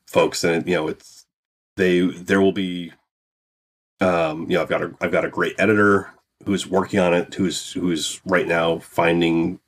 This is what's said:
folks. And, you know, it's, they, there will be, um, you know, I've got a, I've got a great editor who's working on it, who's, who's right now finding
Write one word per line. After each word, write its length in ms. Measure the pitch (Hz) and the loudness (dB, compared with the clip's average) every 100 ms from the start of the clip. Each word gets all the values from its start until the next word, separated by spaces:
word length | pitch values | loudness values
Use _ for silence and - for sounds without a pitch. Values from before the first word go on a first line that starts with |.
| - | -4
folks. 380 | 92 82 - | 0 0 0
And, 240 | 87 82 82 | -2 0 0
you 60 | |
know, 140 | 87 78 | -2 -2
it's, 320 | - - - _ _ _ _ _ - | -8 -14 -20 _ _ _ _ _ -2
they, 240 | 92 87 | 2 2
there 400 | 90 87 - 98 | 0 -2 0 2
will 100 | 95 | 2
be, 400 | 95 92 90 85 - _ _ _ _ _ _ _ _ _ - | 2 -4 -6 -10 -16 _ _ _ _ _ _ _ _ _ -2
um, 400 | 92 85 80 78 | 0 2 0 -4
you 140 | 80 87 | -2 -2
know, 60 | |
I've 60 | 76 | 0
got 140 | 82 | -2
a, 120 | 85 - | -4 -4
I've 100 | 90 | -2
got 140 | 85 | 0
a 60 | 78 | -2
great 240 | - 85 - | -2 -4 0
editor 540 | 98 104 101 98 98 - _ _ | 2 4 4 4 0 -12 _ _
who's 220 | - 95 - | -4 -4 -2
working 340 | 92 92 101 | -2 0 2
on 140 | 90 | 2
it, 180 | 87 85 | 2 0
who's, 400 | - 92 - - | -2 -2 -4 -8
who's 480 | 92 87 80 - - 92 | -6 -4 -2 -6 -8 -2
right 200 | 90 80 | 0 0
now 320 | 85 82 82 | 0 0 -2
finding 800 | - - - 85 82 82 85 90 | -4 -2 2 2 2 2 -2 -6